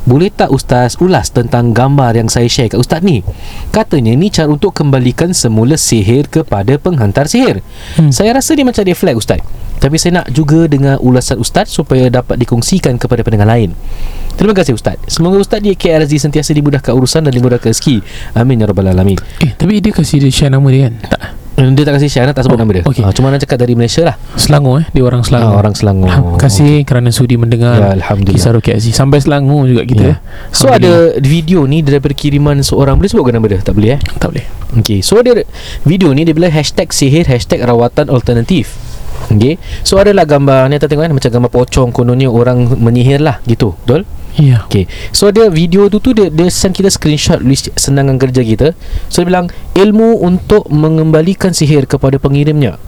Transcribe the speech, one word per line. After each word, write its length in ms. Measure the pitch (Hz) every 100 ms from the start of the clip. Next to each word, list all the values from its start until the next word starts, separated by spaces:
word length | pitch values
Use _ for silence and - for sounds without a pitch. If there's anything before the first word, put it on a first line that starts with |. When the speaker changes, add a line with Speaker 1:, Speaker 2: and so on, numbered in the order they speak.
Speaker 1:
Boleh 320 | - 127 185
tak 160 | - 190
Ustaz 480 | 135 - 123 123 -
ulas 320 | 180 160 -
tentang 480 | - 117 120 120 113
gambar 400 | 131 143 127 113
yang 140 | 113
saya 160 | - 120
share 240 | - 117
kat 80 | -
Ustaz 240 | - 160
ni? 160 | 196 127 - - - - -
Katanya 460 | 220 220 160 113 123
ni 160 | 202
cara 160 | - 151
untuk 240 | 147 196
kembalikan 640 | - 147 135 127 123 170 185
semula 400 | 120 110 117 160
sihir 540 | - 113 98 123 143
kepada 460 | 160 160 101 98 143
penghantar 480 | 185 165 107 101 147
sihir. 320 | 240 254 101 - - -
Speaker 2:
Hmm. 160 | - 156
Speaker 1:
Saya 240 | 131 208
rasa 240 | 254 - 302
dia 80 |
macam 160 | 254 233
reflect 380 | 196 175 190 120
Ustaz. 220 | - 104 - - - -
Tapi 160 | 139
saya 280 | 156 175 175
nak 100 | -
juga 320 | 131 151 156 165
dengar 300 | 143 139 135
ulasan 400 | 123 127 - 117
Ustaz 320 | 117 - 214
supaya 380 | - 156 131 127
dapat 320 | 123 - -
dikongsikan 560 | 120 117 - 190 - 123
kepada 240 | 113 120
pendengar 260 | 113 107 104
lain. 280 | 117 101 82 - - - - -
Terima 160 | - 208
kasih 240 | 196 139
Ustaz. 220 | 113 - 95 -
Semoga 300 | - 165 196
Ustaz 240 | 196 214
di 140 | 208
K 180 | 185 180
R 100 | 160
Z 120 | 151 147
sentiasa 340 | 147 147 147
dimudahkan 440 | 151 143 139 131
urusan 320 | 123 127 160 156
dan 40 |
dimudahkan 380 | 123 123 120 117
rezeki. 320 | 110 - 117 - - -
Amin 240 | 110 123 123
ya 100 | 107
rabbal 220 | 95 95
alamin." 300 | 92 98 92 - -
Speaker 2:
Eh, 140 | 151
tapi 260 | - 170 208
dia 120 | 202
kasih 280 | - 151 143
dia 120 | 139
share 180 | - 143
nama 160 | 135 139
dia 220 | 131 135
kan? 60 | 113
Tak. 160 | - - - - - -
Speaker 1:
Eh, 80 | 131
dia 80 | 135
tak 160 | 151 143
kasih 80 | 143
share, 160 | 139
Ana 80 | 127
tak 160 | 135 127
sebut 80 |
Speaker 2:
Oh, 80 | 113
Speaker 1:
nama 80 | 113
dia. 120 | 92 87
Speaker 2:
okey. 160 | 131
Speaker 1:
Ah, 80 | 101
cuma 240 | - 131
Ana 40 | 139
cakap 160 | 135 127
dari 160 | 120
Malaysia 240 | 117 117 -
lah. 100 | 165 - -
Speaker 2:
Selangor, 440 | - - 147 139 131
eh? 80 | 160
Dia 80 | -
orang 240 | 123 123 117
Selangor. 240 | 127 117
Speaker 1:
Ah, 80 | 104
orang 160 | 104
Selangor. 320 | 98 104 95 92
Speaker 2:
Terima 300 | 87 87 -
kasih 320 | 139 98 147
Speaker 1:
Okey. 140 | 147 139
Speaker 2:
kerana 220 | 127 120
sudi 240 | 117 123
mendengar 400 | 120 117 117 120 113
Speaker 1:
Ya, 140 | 101 95
Alhamdulillah. 400 | - 101 - 95
Speaker 2:
Kisah 160 | 120
Roh 80 | 117
K 160 | - 107
S 80 | 113
G. 80 |
Sampai 240 | 113 135 143
Selangor 480 | 139 143 139 147 131
juga 160 | 120
kita, 160 | - 117
Speaker 1:
Ya. 100 | 95
Speaker 2:
eh. 40 | - - - -
Speaker 1:
So, 200 | - 269
Speaker 2:
Alhamdulillah. 480 | 233 180 170 165 151
Speaker 1:
ada 0 |
video 460 | 135 165 160 185 135
ni 160 | 151
daripada 320 | 147 143 135
kiriman 480 | 139 147 143 147 143
seorang. 320 | 135 - 139
Boleh 160 | 135 196
sebutkan 240 | 220 127
nama 120 | 117 110
dia? 100 | 95
Tak 160 | -
boleh, 160 | 95 104
eh? 100 | 143 -
Speaker 2:
Tak 140 | - -
boleh. 160 | 160 - - - 120
Speaker 1:
Okey, 260 | 107 101
so 160 | - 208
dia, 160 | 247 226 - - - -
video 320 | 143 185 180
ni 80 | 135
dia 80 | 165
bilang 240 | 156 175
hashtag 360 | 156 143 - 180
sihir, 360 | - 139 151 170
hashtag 320 | 123 - 170
rawatan 480 | - 156 147 - 151
alternatif. 720 | 135 - 120 107 190 104 - - - - - -
Okey, 300 | 107 120 165 - -
so 160 | - 190
adalah 240 | 202 196
gambar 480 | 160 147 139 135 131
ni, 80 | 147
tak 160 | 151
tengok 80 | 147
kan? 100 | 165
Macam 140 | 139 131
gambar 220 | 117 123
pocong, 400 | 123 131 - 123
kononnya 400 | 120 120 123 135
orang 400 | 117 120 123 113
menyihir 480 | 127 117 120 123 139
lah 240 | 151 117
gitu. 300 | - 113 113 87
Betul? 240 | - 139 208 - - -
Speaker 2:
Ya. 240 | 143 120
Speaker 1:
Okey, 240 | - 101 90 - -
so 160 | - 202
dia 220 | 202 226
video 400 | 156 170 185 202
tu, 80 | 208
tu 160 | 262
dia, 160 | 220 190
dia 160 | 156 175
send 240 | - 196
kita 160 | 185 196
screenshot 560 | - 160 147 - 170
list 320 | 127 135 -
senangan 400 | - - 139 139 131
kerja 220 | 131 127
kita. 280 | 117 110 139 170 - - -
So 100 | -
dia 140 | 175
bilang, 120 | 180 175 - -
"Ilmu 480 | 170 202 214 226 226
untuk 480 | 175 180 - 208 -
mengembalikan 800 | 151 156 160 156 156 160 190 190
sihir 400 | 170 143 151 135
kepada 260 | 139 135 135
pengirimnya." 640 | 139 139 147 151 127 160